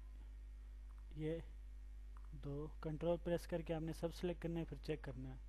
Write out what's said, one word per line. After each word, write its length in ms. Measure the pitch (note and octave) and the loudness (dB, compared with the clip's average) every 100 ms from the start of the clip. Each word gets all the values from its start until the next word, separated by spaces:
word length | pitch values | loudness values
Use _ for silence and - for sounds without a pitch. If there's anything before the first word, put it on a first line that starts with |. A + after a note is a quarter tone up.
| - - - - - - - - - - - D3+ | -8 -8 -8 -8 -8 -8 -8 -6 -6 -6 -6 0
ये 240 | D#3 E3 - - - - - - - - - C#3 | 2 2 -2 -6 -6 -6 -6 -6 -6 -8 -6 -4
दो, 360 | C#3+ C#3+ D3+ - | 0 0 0 -2
control 340 | D#3+ D3+ E3+ E3+ | 0 4 6 6
press 260 | F3 E3+ - | 6 4 4
करके 260 | E3+ D#3+ | 0 2
आपने 200 | D#3+ D#3+ D#3 | 2 2 2
सब 160 | E3+ | 0
select 280 | - F3+ E3+ | 2 2 2
करना 180 | E3 E3+ | 2 2
है, 60 | D#3+ | 0
फिर 140 | C#3 | -2
check 240 | - D3+ | 0 0
करना 260 | C#3+ B2+ C3 | 0 -4 -4
है। 100 | C3 | -6